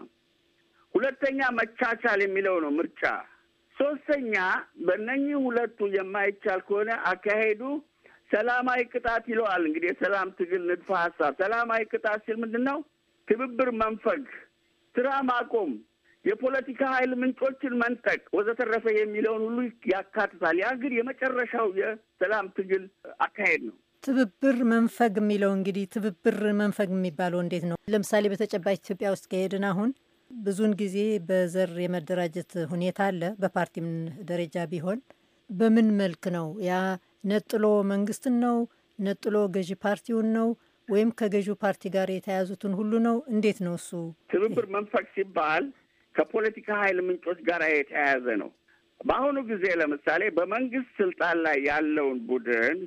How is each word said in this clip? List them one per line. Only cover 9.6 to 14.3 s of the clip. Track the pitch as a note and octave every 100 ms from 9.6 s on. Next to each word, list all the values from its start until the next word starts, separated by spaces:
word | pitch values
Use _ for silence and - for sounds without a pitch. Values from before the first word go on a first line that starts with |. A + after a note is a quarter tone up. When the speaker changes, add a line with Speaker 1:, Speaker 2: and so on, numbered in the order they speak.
Speaker 1:
እንግዲህ | E3 D#3 E3+
የሰላም | - F3+ G3 F#3+
ትግል | F#3+ E3+ F3
ንድፈ | F3 F3 -
ሐሳብ | F#3+ E3+ - D3+ C#3
ሰላማዊ | F#3+ A3+ A#3 A3+ A3
ቅጣት | A3+ A3 G#3+
ሲል | A3 A3
ምንድን | A3+ A3+
ነው? | C4 C#4+ D4+ _ _ _ -
ትብብር | A3 C4 A#3+ B3+
መንፈግ፣ | A3+ A3 A3 A3+ F3 C3